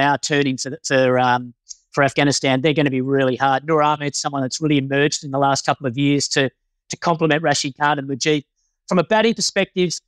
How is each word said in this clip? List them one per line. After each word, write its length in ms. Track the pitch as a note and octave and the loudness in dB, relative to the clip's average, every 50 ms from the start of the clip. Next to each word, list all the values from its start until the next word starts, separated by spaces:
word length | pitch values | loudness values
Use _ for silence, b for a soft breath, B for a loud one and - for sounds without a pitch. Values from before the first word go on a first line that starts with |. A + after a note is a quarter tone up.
| C3+ | 2
are 140 | C#3+ C#3+ C3 | 2 0 0
turning 380 | - - D#3 C#3+ C#3+ C#3 C3 B2+ | -2 -2 0 0 0 0 -2 -4
to, 200 | - C3 C3+ E3 - | -8 -10 -12 -10 -4
to, 300 | - C#3+ C3 C3 B2+ B2+ B2+ | 0 2 2 4 4 4 4
um, 360 | B2+ B2 B2 B2 B2 B2 A#2+ _ _ - - - _ _ | 2 2 2 0 -2 -6 -16 _ _ -20 -20 -20 _ _
for 120 | - - C#3+ | 0 2 2
Afghanistan, 580 | C3+ - - C#3+ C#3+ C3+ - - C#3 C3 C3 | 2 2 2 2 2 2 0 0 0 0 2
they're 120 | C3 D#3+ C#3+ | 2 0 2
gonna 160 | D#3+ D3 C#3 | 2 0 0
be 100 | C3+ C3 | 0 -2
really 340 | B2+ C3+ C#3 C3+ C3+ C3 B2+ | -2 0 0 2 2 0 0
hard. 300 | A2+ C3+ C#3 C3+ C3 C#3 | 0 0 0 0 0 0
Nur 160 | D3 E3 D3+ D3 | 0 0 2 2
Ahmed's 360 | D3+ D3+ D3 D3 C#3+ - - | 2 0 0 -4 -6 -6 -6
someone 220 | - D3+ C#3+ C#3 C3+ | -6 -6 -4 -4 -4
that's 180 | B2+ - - | -4 -4 -4
really 160 | D#3 D3+ D3+ C#3+ | 0 0 2 0
emerged 460 | C3+ C3+ C#3 C#3 C#3+ D3+ - - - | 0 0 0 0 0 0 -2 -4 -8
in 60 | C#3+ | -6
the 80 | C3+ C#3 | -2 0
last 260 | C#3 C#3 C#3 C3 - | 0 2 0 0 0
couple 200 | - C#3+ - C#3+ C3 | -2 -2 -2 -4 -4
of 100 | A2+ C3+ | -2 0
years 300 | C#3+ C#3+ C#3+ C#3+ C3+ - | 0 2 2 0 0 -2
to, 200 | - D3+ C3+ B2 - _ _ _ _ _ _ - | 0 0 0 0 -4 _ _ _ _ _ _ -14
to 80 | - - | -12 -4
complement 440 | - F3+ E3+ D#3+ E3+ D#3+ D3 D3+ E3 | -2 -2 0 2 2 2 2 2 2
Rashid 320 | D3+ D3 - - D3 C3 - | 0 0 0 -2 -6 -4 -2
Khan 220 | D3+ D3 D3+ D3 | 0 0 0 0
and 80 | C3+ C#3 | -2 -6
Mujeeb. 360 | D3 A#2+ - D#3 D3+ D3 C3+ _ _ _ _ _ _ _ _ - | -6 -2 0 0 0 0 -2 _ _ _ _ _ _ _ _ -2
From 120 | - F3+ | 0 0
a 40 | E3 | 2
batting 300 | - E3 G#3+ A3 A#3 A3+ | 2 2 2 2 2 0
perspective, 640 | - F#3+ - - G3 F#3+ - - F#3+ F3+ F3 - - - | -2 -4 -4 -2 -2 -2 -2 -2 -2 -2 -2 -2 -6 -12